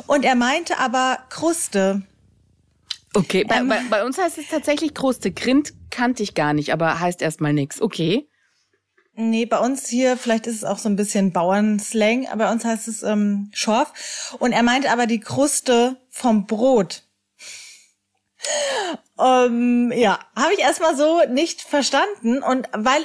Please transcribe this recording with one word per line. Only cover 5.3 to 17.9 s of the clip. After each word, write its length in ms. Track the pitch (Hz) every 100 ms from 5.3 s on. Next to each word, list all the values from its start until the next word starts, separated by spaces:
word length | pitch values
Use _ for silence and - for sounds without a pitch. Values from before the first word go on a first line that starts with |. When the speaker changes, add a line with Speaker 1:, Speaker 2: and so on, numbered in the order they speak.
Speaker 2:
Grind 400 | 165 233 262 294 - -
kannte 320 | - 247 254
ich 120 | 208
gar 180 | - 147
nicht, 200 | 151 147
aber 280 | 156 165 139
heißt 220 | 180 175
erstmal 300 | 160 - 151
nix. 280 | 147 139 -
Okay. 480 | - - 160 226 302 _ _ _ _ _ _ _ _
Speaker 1:
Nee, 320 | - 226 226 226
bei 120 | 220
uns 300 | 233 269 -
hier, 280 | 240 254 247
vielleicht 300 | 240 226 226
ist 100 | 220
es 80 |
auch 140 | - 196
so 100 | 220
ein 60 |
bisschen 380 | 202 208 208 190
Bauernslang, 960 | 175 170 202 214 208 - 220 214 240 262
aber 160 | 214
bei 80 | 220
uns 120 | 226
heißt 220 | 233 220 226
es, 160 | 220
ähm, 480 | - 208 208 202 202
Schorf. 840 | - - 220 294 - - - - 247
Und 140 | 247
er 100 | 220
meint 280 | 240 254 226
aber 160 | 233 233
die 120 | 226
Kruste 760 | - 247 294 - - 240 240 262 _
vom 360 | - 254 214 196
Brot. 560 | 214 254 247 175 - _ _ _ _ - - - - _